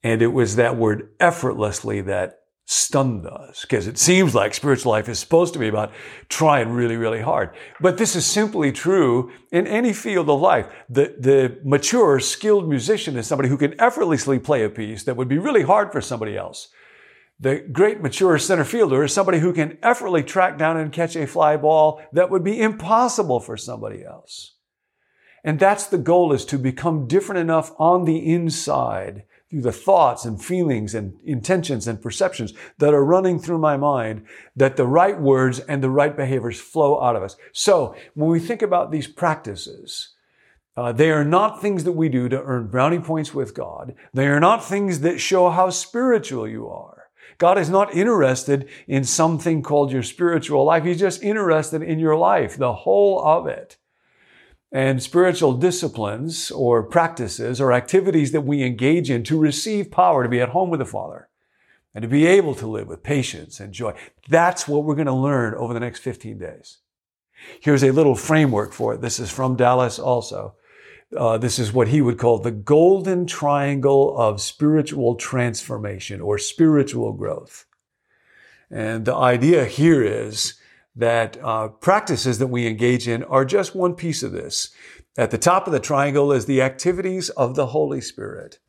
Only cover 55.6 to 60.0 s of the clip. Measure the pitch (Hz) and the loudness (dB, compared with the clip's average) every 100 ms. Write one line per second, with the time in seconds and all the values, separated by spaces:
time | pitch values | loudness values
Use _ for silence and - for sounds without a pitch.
55.6 | 180 175 160 - 104 107 156 165 - - | 0 0 -6 -4 -6 -6 -8 -8 -10 -2
56.6 | 123 117 104 170 165 165 113 - 117 127 | 2 2 2 0 0 -4 -8 -6 -6 -2
57.6 | 135 123 123 185 190 165 139 147 139 147 | 2 2 2 2 2 0 0 -2 -2 -2
58.6 | 127 120 127 170 135 120 110 156 156 - | -2 0 0 0 0 -4 0 2 2 0
59.6 | 220 208 202 - | -4 -4 -2 2